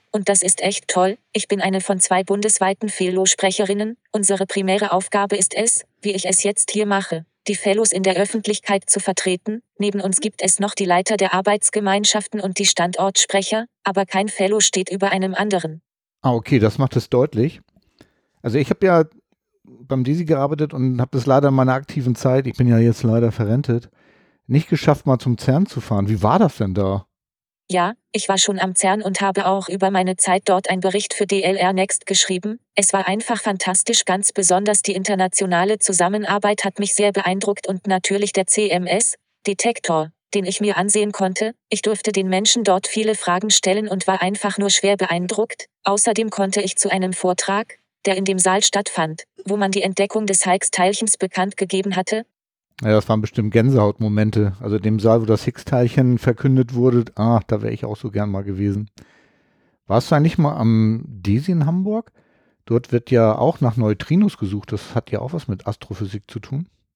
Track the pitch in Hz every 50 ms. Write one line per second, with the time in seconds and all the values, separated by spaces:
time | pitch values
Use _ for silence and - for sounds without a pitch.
0 | _ _ - 214 190 - 202 190 190 185 - - - 190 208 - - - - 185
1 | 185 190 208 - _ _ _ 214 - - 202 196 190 190 190 190 185 - 202 185
2 | - - 190 180 190 - 196 202 208 214 208 - 196 190 196 - 220 214 - -
3 | 185 180 185 185 190 185 - - - 190 190 - 214 185 202 202 214 220 240 -
4 | _ _ - 220 202 - 196 185 196 185 - 202 196 190 190 208 208 202 170 185
5 | 190 - - 202 196 196 202 202 190 - - - 220 233 - - - _ _ _
6 | - 208 196 190 175 185 190 - - 202 208 - - - - 208 214 202 202 196
7 | 190 - 170 160 165 - _ _ _ - 202 185 - 208 196 214 226 214 - 190
8 | 190 190 185 175 202 196 - 226 202 208 208 - - - 202 196 - - - 202
9 | - - 180 - - 190 185 175 - 214 214 233 - _ _ _ 202 208 196 202
10 | 180 196 190 202 - 214 - - - 190 - - 196 208 - - 202 175 175 180
11 | 190 - 220 202 196 185 - 185 190 208 208 208 - - - 214 208 190 190 202
12 | 208 - - 214 202 - - 214 196 196 180 - 202 185 - - 170 175 180 -
13 | 185 196 190 - - - - 196 190 - 214 220 233 - _ _ _ 202 190 196
14 | 196 - - 190 202 214 - - 196 190 208 214 202 - - 190 185 - 180 196
15 | 196 196 190 190 190 190 185 - 208 214 196 180 165 160 156 165 - _ _ _
16 | _ _ _ _ - 131 123 113 110 - - 120 104 110 - - 135 127 - 123
17 | - - - 123 131 156 - 107 117 156 - - _ _ _ _ _ _ _ _
18 | - _ _ _ _ _ _ _ - 120 107 143 139 - - - 196 185 175 165
19 | 160 160 _ - _ _ _ _ _ _ _ _ _ - 127 113 123 131 135 131
20 | 127 127 147 170 175 156 165 135 139 143 156 147 156 147 - 143 127 131 127 120
21 | 123 - - 135 117 135 131 139 139 143 135 131 131 127 127 135 135 - - 151
22 | 123 127 120 - - 131 127 135 135 127 113 - 123 120 117 113 117 120 113 -
23 | - 117 110 117 117 113 - - 117 101 113 131 143 - 117 120 - - _ _
24 | _ _ _ _ _ _ _ _ _ - 120 147 160 - 175 147 - - 147 -
25 | - 151 131 120 - 131 120 - - - 127 156 196 - - 143 - - 113 101
26 | 101 101 110 95 92 107 135 196 226 156 - - 113 98 92 104 98 95 98 98
27 | - _ _ _ _ _ _ _ _ _ _ _ _ _ 180 180 175 190 233 -
28 | _ _ - 214 - - 196 190 - - 202 185 175 190 180 - - 190 190 214
29 | 214 202 190 - 202 196 185 202 190 185 190 196 190 - 180 196 190 190 202 185
30 | 185 185 185 - - 190 180 190 - - 185 185 196 - 185 185 180 190 185 208
31 | 202 - - - 208 180 202 196 190 180 196 196 180 180 196 185 190 196 - -
32 | - - 196 - - - 190 180 185 208 220 240 - _ _ - 202 - - 196
33 | 185 180 190 214 226 - 233 202 - 220 202 185 - - 185 - - - 233 -
34 | - - 185 190 202 - - - 190 - 180 185 202 208 208 202 - 196 196 185
35 | 190 196 208 180 185 185 - - 202 185 175 170 180 202 214 202 - - 190 190
36 | 175 180 202 214 208 - 196 208 196 208 208 208 - 196 - - 202 196 - -
37 | 208 208 190 202 185 175 185 196 208 202 202 - - - 196 185 - 196 190 185
38 | - - 196 202 208 202 - 196 190 - - - 214 202 - 180 180 175 156 202
39 | 226 - - - _ _ _ _ _ 202 196 - - 233 233 - - - 170 156
40 | 156 160 - _ _ _ - 202 190 180 196 - 208 208 196 - 185 202 - 214
41 | 208 208 202 - 196 185 185 - 214 220 233 - _ _ 233 208 - 214 220 202
42 | - - 208 196 190 185 185 185 208 226 - 247 220 202 185 190 - - - 220
43 | 214 220 214 208 - 180 175 185 196 220 - - - 190 190 208 214 208 185 190
44 | - - 190 190 180 185 202 - - 202 190 - 202 202 190 - - 196 202 190
45 | 190 175 170 170 180 180 - - 220 233 - - - - _ _ _ 196 196 208
46 | - 233 214 214 226 220 - - 196 196 190 208 202 190 - - - 196 175 190
47 | 185 185 185 - - 185 180 - - - 196 202 226 - - - _ _ _ _
48 | _ 202 190 185 196 190 190 185 180 185 185 202 202 - - 196 208 - - -
49 | 160 160 156 160 - _ _ - - 190 202 208 202 196 190 202 - 202 185 -
50 | 202 202 - 220 214 202 196 - - 185 180 190 - - - 190 180 190 208 -
51 | 226 220 - - - 185 - 196 185 202 202 - 196 175 - 190 190 202 190 185
52 | 185 - 214 220 233 - _ _ _ _ _ _ _ _ _ - - 110 107 107
53 | - - 113 107 107 104 - - 107 107 98 117 113 113 120 120 104 101 101 -
54 | 110 107 104 104 107 110 107 107 104 101 95 - 113 104 104 107 95 107 107 107
55 | 98 110 113 117 113 107 117 120 - - - - - - 143 123 123 117 - -
56 | 131 123 123 117 - 131 120 - - 139 131 131 127 117 131 120 123 127 120 120
57 | 113 110 - - 107 117 117 110 - - 117 107 107 110 113 - - 113 107 -
58 | - 113 101 104 104 104 98 98 101 101 98 92 101 101 98 101 107 104 _ -
59 | - _ _ _ _ _ _ _ _ _ _ _ _ _ _ _ _ - 95 117
60 | - - 160 147 151 165 - - 160 143 - - 117 113 113 110 110 110 113 113
61 | - - 120 98 87 98 101 120 147 185 180 170 147 151 165 185 190 208 214 226
62 | - - _ _ _ _ _ _ _ _ _ _ _ - 113 120 120 - - 120
63 | - - 127 117 113 110 107 - 117 147 170 - 143 120 107 120 113 107 107 -
64 | - - 156 185 214 202 - - 110 95 98 104 98 - - 104 - - - 120
65 | - - - 104 - 127 170 165 - - 101 95 - - 117 - - - 104 92
66 | 107 95 101 104 - - - 113 - - 135 143 175 - _ _ _ _ _